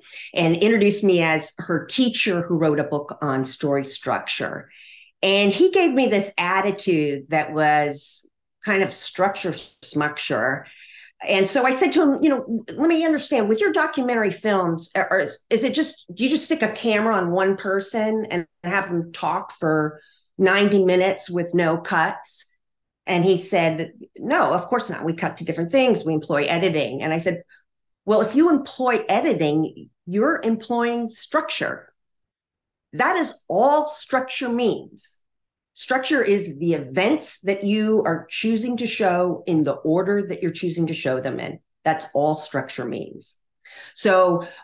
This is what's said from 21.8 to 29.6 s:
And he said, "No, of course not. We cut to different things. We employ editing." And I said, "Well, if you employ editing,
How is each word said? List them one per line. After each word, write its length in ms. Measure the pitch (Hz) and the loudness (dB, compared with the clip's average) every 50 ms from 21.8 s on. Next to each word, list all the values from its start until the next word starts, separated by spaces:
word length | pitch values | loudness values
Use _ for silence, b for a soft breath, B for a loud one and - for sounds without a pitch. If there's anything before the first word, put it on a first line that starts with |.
| 165 - 185 165 160 190 - - - - - - - _ _ _ _ _ _ _ _ _ _ _ - | -2 -2 0 0 0 0 -2 -6 -12 -16 -16 -16 -18 _ _ _ _ _ _ _ _ _ _ _ -6
And 200 | - 175 175 170 | -2 0 2 4
he 120 | 190 190 170 | 4 4 2
said, 560 | - - 208 180 165 160 160 156 165 - - - - - _ - | 0 -2 0 2 2 2 0 -2 -6 -8 -10 -18 -20 -20 _ -10
"No, 360 | - 220 294 349 - - 156 | -4 -2 0 2 2 2 2
of 140 | 180 - - | 0 0 0
course 220 | 247 240 226 - | -2 -2 -2 -4
not. 140 | 165 - - | -8 -6 -4
We 100 | 160 165 | -4 -4
cut 240 | 165 190 160 - - | -2 -4 -4 -4 -6
to 80 | 165 | -6
different 260 | 165 156 160 170 170 | -6 -4 -4 -4 0
things. 320 | - 269 262 254 214 - - | 2 4 4 4 2 2 2
We 100 | 156 160 | 0 -2
employ 300 | 156 156 - 160 143 143 | -2 0 0 0 0 0
editing." 580 | - 135 135 185 185 160 151 135 110 127 135 | 0 0 2 2 0 0 0 -2 -2 -4 -4
And 100 | - 156 | -4 -2
I 60 | 160 165 | -2 -2
said, 260 | 170 185 170 170 b b b b b b _ _ _ _ _ _ - | -2 -2 -4 -4 b b b b b b _ _ _ _ _ _ -2
"Well, 160 | 190 214 214 | 0 2 2
if 140 | 226 220 - | 2 2 4
you 140 | 277 330 349 | 4 4 6
employ 540 | 320 - - - - - 254 247 233 220 220 - | 4 2 0 -4 -6 -2 0 2 2 0 0 0
editing, 800 | 190 208 - 330 220 151 160 147 147 160 | 0 2 2 2 0 2 2 2 2 2